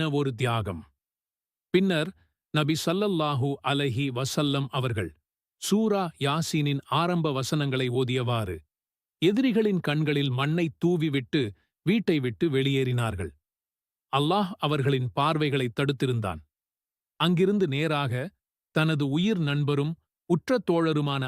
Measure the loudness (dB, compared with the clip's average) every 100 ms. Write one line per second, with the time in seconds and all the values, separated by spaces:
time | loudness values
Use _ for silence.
0 | 0 0 -2 -2 -2 0 -2 -8 -12 _
1 | _ _ _ _ _ _ _ 2 2 2
2 | -2 -8 _ _ _ -2 0 0 0 0
3 | 0 0 0 0 -2 -2 -2 -2 -2 -2
4 | -4 -4 -4 -2 0 -2 -4 -4 -4 -4
5 | -6 -10 _ _ _ _ 0 2 2 0
6 | -2 -4 -2 -2 -2 0 0 -2 -2 -2
7 | 0 0 0 -2 -2 -2 0 0 0 0
8 | 0 0 0 -2 -4 -8 -12 _ _ _
9 | _ _ 2 4 2 4 2 2 0 0
10 | 0 0 0 0 0 0 -2 0 0 2
11 | 0 -2 -2 -2 -2 -6 _ _ 0 2
12 | 2 0 0 -2 0 2 2 0 0 0
13 | -2 -4 -8 -12 _ _ _ _ _ _
14 | _ -2 0 0 -2 -4 -2 0 0 0
15 | -2 0 0 2 0 0 -2 -2 -2 0
16 | -2 -2 -4 -6 -12 _ _ _ _ _
17 | _ _ 0 4 2 2 0 0 0 0
18 | -2 -4 -6 -12 _ _ _ 0 0 0
19 | 0 0 0 0 0 0 0 0 -2 -6
20 | _ _ -2 -2 2 -2 2 2 2 2
21 | 0 -2